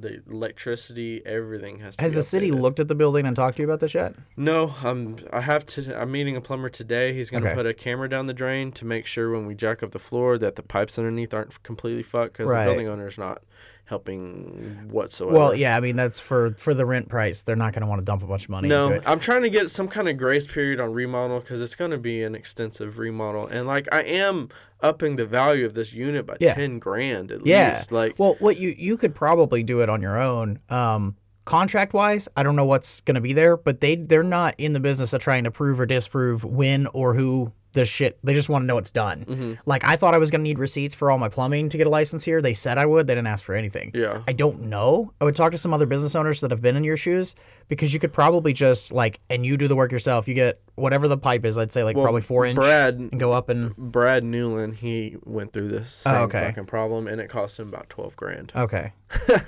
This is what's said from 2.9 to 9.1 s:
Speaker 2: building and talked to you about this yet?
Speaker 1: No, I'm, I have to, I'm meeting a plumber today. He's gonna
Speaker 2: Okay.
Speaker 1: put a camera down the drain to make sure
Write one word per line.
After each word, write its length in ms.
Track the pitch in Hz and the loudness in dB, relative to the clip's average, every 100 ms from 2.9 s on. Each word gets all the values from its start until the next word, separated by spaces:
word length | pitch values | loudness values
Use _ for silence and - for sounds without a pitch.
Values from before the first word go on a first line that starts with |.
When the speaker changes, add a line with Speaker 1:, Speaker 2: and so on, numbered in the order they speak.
Speaker 2:
building 320 | 156 151 143 135 | 2 2 2 0
and 100 | 123 | 0
talked 220 | 127 123 | -2 -2
to 40 | |
you 60 | 151 | -2
about 120 | 156 | -2
this 120 | 156 | -2
yet? 220 | - - - - | -2 -4 -6 -16
Speaker 1:
No, 400 | - 147 160 160 139 | -4 0 2 0 -2
I'm, 340 | 123 127 113 113 - | -4 -4 -6 -10 -8
I 120 | 120 | -4
have 240 | 127 151 147 | 0 0 -2
to, 280 | - 131 113 | -10 -8 -6
I'm 100 | 123 | -4
meeting 260 | 139 139 127 | -4 -4 -6
a 40 | |
plumber 300 | - 135 131 | -6 -8 -8
today. 420 | - 113 120 127 | -10 -4 -2 -2
He's 160 | 131 117 | -4 -6
gonna 160 | 123 110 | -4 -2
Speaker 2:
Okay. 60 | |
Speaker 1:
put 120 | 127 117 | 0 -2
a 80 | |
camera 340 | 113 123 123 135 | -4 -6 -6 -4
down 200 | 135 135 | -4 -6
the 40 | |
drain 400 | 127 131 131 135 | -4 -4 -4 -6
to 140 | 127 113 | -8 -6
make 180 | 117 | -6
sure 260 | - | -6